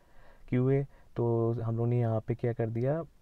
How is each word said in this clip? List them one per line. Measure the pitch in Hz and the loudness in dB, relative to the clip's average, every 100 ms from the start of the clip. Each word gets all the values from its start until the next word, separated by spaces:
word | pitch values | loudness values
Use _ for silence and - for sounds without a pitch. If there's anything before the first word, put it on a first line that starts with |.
| - - - - - | -20 -20 -20 -20 -2
क्यू | 127 131 | 2 4
ए, | 139 139 - - - | 2 0 -10 -10 -2
तो | 117 117 113 120 | 0 2 2 0
हम | 113 113 | -2 0
लोग | 120 | 2
ने | 120 | 2
यहाँ | 117 110 | 2 0
पे | - | -2
क्या | 117 123 | -2 -2
कर | 113 113 | -2 -2
दिया, | 113 131 160 160 - | 0 -2 -2 -6 -16